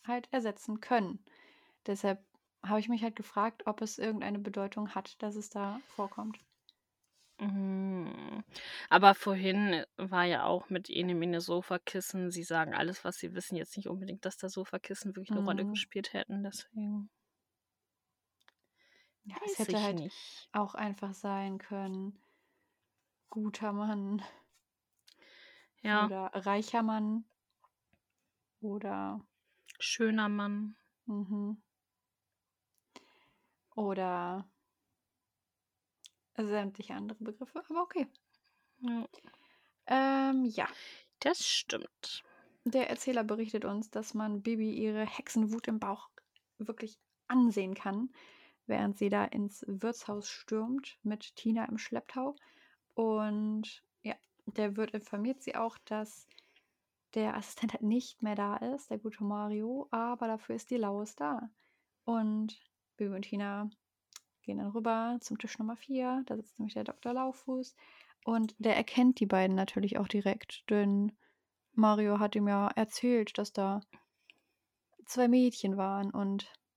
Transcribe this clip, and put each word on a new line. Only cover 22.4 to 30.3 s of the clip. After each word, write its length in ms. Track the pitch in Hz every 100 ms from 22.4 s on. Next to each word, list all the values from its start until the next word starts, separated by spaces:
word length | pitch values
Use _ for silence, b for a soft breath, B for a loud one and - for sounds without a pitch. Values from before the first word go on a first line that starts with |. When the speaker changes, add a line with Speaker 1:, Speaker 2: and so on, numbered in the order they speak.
| b b b b b _ _ _ _
Speaker 1:
"Guter 420 | 220 214 - 214
Mann." 500 | 202 214 208 196 208 196 B B B _ _ _ _ _ - B B B B B B
Speaker 2:
Ja. 280 | 214 208 208
Speaker 1:
Oder: 200 | 190 190
"Reicher 480 | - 196 202 214 233
Mann." 440 | 220 220 214 220 220 _ _ _ _ _ _ _ _ _ _ _ _ _
Oder 640 | 208 202 202 196 196 208 - _ _ _ - -
Speaker 2:
Schöner 500 | - - 220 220
Mann. 460 | 208